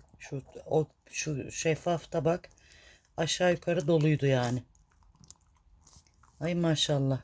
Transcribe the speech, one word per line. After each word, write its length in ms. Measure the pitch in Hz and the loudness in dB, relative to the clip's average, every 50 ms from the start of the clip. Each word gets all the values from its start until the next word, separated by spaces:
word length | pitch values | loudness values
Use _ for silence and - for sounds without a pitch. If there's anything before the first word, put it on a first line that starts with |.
| - _ - - | -20 _ -20 -20
şu, 220 | - - - 139 131 - - - - | -14 -10 -10 -10 -10 -12 -16 -16 -6
o, 220 | - - 156 151 - _ _ _ - | -2 0 0 0 0 _ _ _ -14
şu 400 | - - - 156 151 131 107 - | -10 -8 -6 -6 -6 -6 -8 -8
şeffaf 600 | - - - 165 156 147 - 175 175 160 - - | -8 -4 -2 -2 -2 -2 0 -2 -2 -2 -4 -6
tabak 380 | - 165 131 156 170 180 - - - _ _ - - - - - - _ _ _ _ - | -4 -2 0 0 0 -2 -4 -10 -20 _ _ -20 -20 -20 -20 -20 -20 _ _ _ _ -4
aşağı 340 | 165 156 - - 180 180 | -4 -2 0 2 2 2
yukarı 360 | 175 - - - 170 170 156 147 | 2 2 0 -2 -2 0 2 2
doluydu 380 | 170 160 147 156 151 143 139 | 4 4 4 4 2 4 2
yani. 380 | 139 135 127 123 120 120 123 - - _ _ _ _ _ _ _ _ _ - - - - _ _ _ _ _ _ _ _ _ _ - - - - _ _ _ _ _ _ - | 2 2 2 2 0 -2 -4 -6 -8 _ _ _ _ _ _ _ _ _ -20 -20 -20 -20 _ _ _ _ _ _ _ _ _ _ -20 -20 -20 -20 _ _ _ _ _ _ -8
Ay 160 | 147 165 175 | -6 -4 -2
maşallah 680 | 175 170 165 160 147 - - 151 139 139 135 135 123 | 0 0 0 0 0 0 0 0 0 0 0 -2 -2